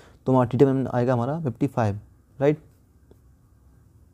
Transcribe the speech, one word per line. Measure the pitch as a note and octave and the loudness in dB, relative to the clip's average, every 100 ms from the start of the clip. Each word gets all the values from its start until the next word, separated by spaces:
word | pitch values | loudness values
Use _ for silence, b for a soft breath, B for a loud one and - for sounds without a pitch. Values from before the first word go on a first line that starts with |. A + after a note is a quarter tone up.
| b b - | b b 0
तो | |
हमारा | C3 A#2+ | 2 2
theta | A#2+ C#3 | 4 4
वन | C3+ B2+ | 2 -2
आएगा | A#2+ B2 | -2 0
हमारा | B2 A#2+ D#3+ | -2 -2 -4
फिफ्टी | D3 A2+ C#3 | -6 -4 -4
फ़ाइव, | - A2 G2+ - - _ - | -2 -2 -4 -12 -20 _ -2
राइट। | C#3 D3+ - _ _ _ _ - - _ _ _ - - - - - | -2 -2 -6 _ _ _ _ -20 -20 _ _ _ -20 -20 -20 -20 -20